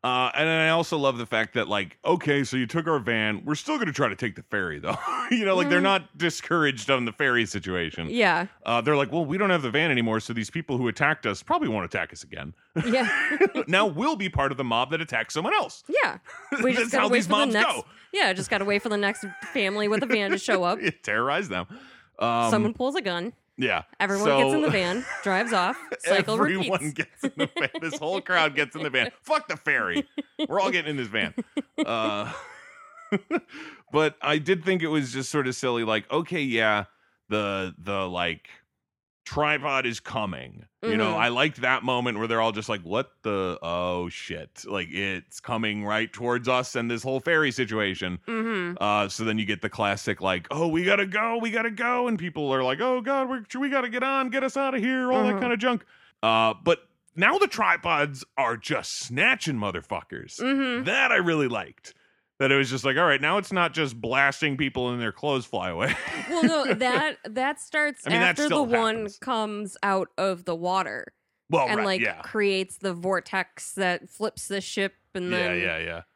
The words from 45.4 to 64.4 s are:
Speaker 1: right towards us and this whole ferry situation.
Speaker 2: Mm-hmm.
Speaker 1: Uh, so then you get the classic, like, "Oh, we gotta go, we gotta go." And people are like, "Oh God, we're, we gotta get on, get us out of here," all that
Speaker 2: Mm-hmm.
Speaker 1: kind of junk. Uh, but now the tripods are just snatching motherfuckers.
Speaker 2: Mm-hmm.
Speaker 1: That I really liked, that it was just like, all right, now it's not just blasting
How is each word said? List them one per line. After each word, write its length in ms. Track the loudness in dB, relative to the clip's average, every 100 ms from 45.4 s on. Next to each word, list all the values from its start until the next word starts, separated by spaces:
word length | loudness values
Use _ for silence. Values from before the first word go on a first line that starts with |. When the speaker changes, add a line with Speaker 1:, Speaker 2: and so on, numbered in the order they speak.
| -6 -2 -2 -2 -2
Speaker 1:
right 260 | -2 -2
towards 360 | -4 -2 0 2
us 280 | 0 0 -4
and 140 | -4
this 140 | -4
whole 160 | -4 -4
ferry 320 | 0 2 2
situation. 640 | 0 -2 0 -2 -2 -4 -6 -6
Speaker 2:
Mm-hmm. 500 | -4 -2 -2 -4 -2
Speaker 1:
Uh, 240 | 2 2 0
so 160 | -2
then 140 | -2 -2
you 80 | -2
get 160 | -2
the 80 | -4
classic, 520 | 0 0 0 -2 -2
like, 260 | 0 0 -2
"Oh, 180 | -2 0
we 140 | 2
gotta 220 | 2 2 2
go, 320 | 0 0 -2
we 140 | -2
gotta 180 | -2 -2
go." 380 | -2 0 0 0
And 100 | -2
people 340 | -4 -4 0
are 120 | 2
like, 180 | 2 2
"Oh 180 | 2 0
God, 300 | 0 0 0
we're, 140 | -4 -6 -4
we 100 | 0
gotta 200 | 0 0
get 120 | -2
on, 300 | 0 0 0
get 120 | 0
us 140 | -2 0
out 160 | 0
of 80 | 0
here," 300 | 0 0 2
all 100 | 2
that 60 | 2
Speaker 2:
Mm-hmm. 60 | 2
Speaker 1:
kind 140 | 0
of 60 | 0
junk. 260 | 0 0 -4 -20 -20 _
Uh, 320 | 2 4 4 2
but 240 | 2 2 _ _ _ 2
now 220 | 4 4
the 100 | 2
tripods 800 | 2 2 2 2 2 0 -2 -8 -2
are 200 | 0 0
just 360 | -2 -4 -4 -8
snatching 580 | -6 0 0 0 -2 -2
motherfuckers. 840 | -2 -4 -6 -8 -6 -14 -12 -4
Speaker 2:
Mm-hmm. 440 | 0 0 0 -2 0
Speaker 1:
That 260 | 2 4
I 60 | 4
really 300 | 4 2 2
liked, 460 | -2 -6 -14 -20 _ _ _ _ _
that 100 | 4
it 60 | 4
was 140 | 4
just 120 | 0
like, 140 | 0 4
all 80 | 4
right, 160 | 4
now 160 | 2 0
it's 160 | 0
not 180 | 0 0
just 300 | 0 -2 -2
blasting 560 | 0 4 4 2